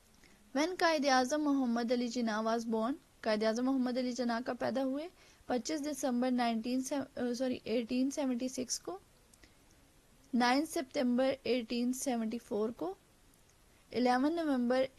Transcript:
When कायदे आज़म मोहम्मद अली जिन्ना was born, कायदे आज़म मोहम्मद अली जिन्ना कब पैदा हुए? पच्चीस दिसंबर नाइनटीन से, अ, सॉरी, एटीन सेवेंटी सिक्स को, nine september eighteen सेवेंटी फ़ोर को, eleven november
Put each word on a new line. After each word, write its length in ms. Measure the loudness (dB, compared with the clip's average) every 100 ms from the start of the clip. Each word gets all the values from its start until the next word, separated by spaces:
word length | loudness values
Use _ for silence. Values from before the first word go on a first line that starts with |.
| _ -20 -20 -20 -6 -2
When 220 | 0 2
कायदे 280 | 2 4 4
आज़म 320 | 4 4 2
मोहम्मद 520 | 2 2 2 0 0
अली 160 | 0 0
जिन्ना 340 | -2 -2 0
was 240 | 0 0 0
born, 280 | -2 -2 -4 -10 _
कायदे 240 | -2 2 2
आज़म 180 | 2
मोहम्मद 340 | 2 2 0 0
अली 140 | -2
जिन्ना 280 | -2 -2 -2
कब 160 | -4 -2
पैदा 260 | -2 0
हुए? 280 | -2 -4 -8 -14 -20 -12 -4
पच्चीस 320 | -4 -2 -4
दिसंबर 500 | -4 -2 0 0 2
नाइनटीन 520 | 2 2 0 -2 -2
से, 120 | -2
अ, 120 | -4 -4 -4
सॉरी, 420 | -4 -2 -2 -2 -2
एटीन 440 | -2 0 0 0
सेवेंटी 380 | 0 -2 -2 -4
सिक्स 300 | -4 -6 -6
को, 220 | -8 -12 -14 -20 -20 -20 -20 -20 -20 -20 -20 -20 -20 -20 -2
nine 300 | 2 4 4
september 720 | 0 -4 -2 0 2 2 2 0 -2
eighteen 460 | -2 0 -2 0
सेवेंटी 460 | -2 -2 -2 -2 -6
फ़ोर 320 | -4 -4 -2
को, 260 | -4 -8 -8 _ _ _ _ _ _ _ -20 -8
eleven 400 | 0 2 4 2
november 560 | 2 0 2 2 2 0